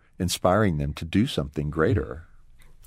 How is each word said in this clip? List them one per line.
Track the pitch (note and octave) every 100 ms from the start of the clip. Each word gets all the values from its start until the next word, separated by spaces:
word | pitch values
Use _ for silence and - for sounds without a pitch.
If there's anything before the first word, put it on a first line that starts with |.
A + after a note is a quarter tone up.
| _ -
inspiring | F2+ - - F#2+ G#2+ D2+
them | C#2+
to | C#2+
do | E2 F#2+ A#2+
something | - C#2+ - D2
greater. | D2 E2 G2 G#1 B1 - - - - - -